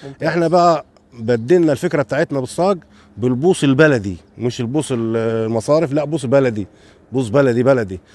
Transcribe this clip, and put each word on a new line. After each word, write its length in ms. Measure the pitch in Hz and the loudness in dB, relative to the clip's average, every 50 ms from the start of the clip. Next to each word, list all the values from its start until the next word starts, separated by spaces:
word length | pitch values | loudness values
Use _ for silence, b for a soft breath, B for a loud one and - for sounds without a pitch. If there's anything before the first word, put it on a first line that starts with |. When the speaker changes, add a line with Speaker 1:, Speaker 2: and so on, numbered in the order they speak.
| B | B
Speaker 1:
ممتاز. 260 | 139 135 B 143 160 | -18 -14 B -6 -4
Speaker 2:
إحنا 180 | 160 175 170 160 | -2 0 0 2
بقى 380 | 165 180 175 175 165 147 - - _ _ _ _ - 120 | 2 4 4 4 4 2 -2 -8 _ _ _ _ -16 -10
بدلنا 520 | 113 110 123 117 110 127 175 185 170 156 | -2 0 0 0 2 2 4 4 4 2
الفكرة 300 | 143 - - 180 - 151 | 2 0 -2 -2 -2 -2
بتاعتنا 380 | 135 - 139 139 170 - 139 139 | -2 -2 -2 -4 -4 -2 -2 -6
بالصاج 380 | 127 123 - - 170 190 202 165 - b b b b b b - | -6 -6 -4 -2 0 0 0 -2 -6 b b b b b b -4
بالبوص 460 | 104 127 127 120 143 180 185 - - | -2 -2 0 0 2 0 2 2 2
البلدي، 540 | 139 135 127 156 151 139 120 95 101 92 80 - _ _ - | 2 4 4 4 4 4 2 -2 -4 -8 -10 -14 _ _ -6
مش 240 | 107 123 120 - | -6 -6 -4 -4
البوص 300 | 123 113 127 156 143 - | -6 -4 -4 -4 -4 -2
ال-، 240 | 131 117 113 113 113 113 113 113 113 113 113 | -4 -4 -2 -2 -2 -2 -2 -2 -2 -2 -2
المصارف، 480 | 110 117 113 - - 147 160 170 139 135 | -2 -2 -4 0 0 0 0 0 0 -2
لا، 100 | 151 147 | -4 -4
بوص 220 | 143 156 160 131 | -4 -6 -6 -2
بلدي، 420 | 120 117 139 135 123 113 107 98 - b b b b b b b _ | 0 2 2 2 2 -2 -4 -8 -10 b b b b b b b _
بوص 160 | - 131 131 107 | -6 -4 -4 0
بلدي، 360 | 101 139 139 131 117 120 123 | 2 2 2 4 2 2 2
بلدي، 360 | 131 139 127 110 92 95 90 b b b | 2 2 2 0 -4 -8 -14 b b b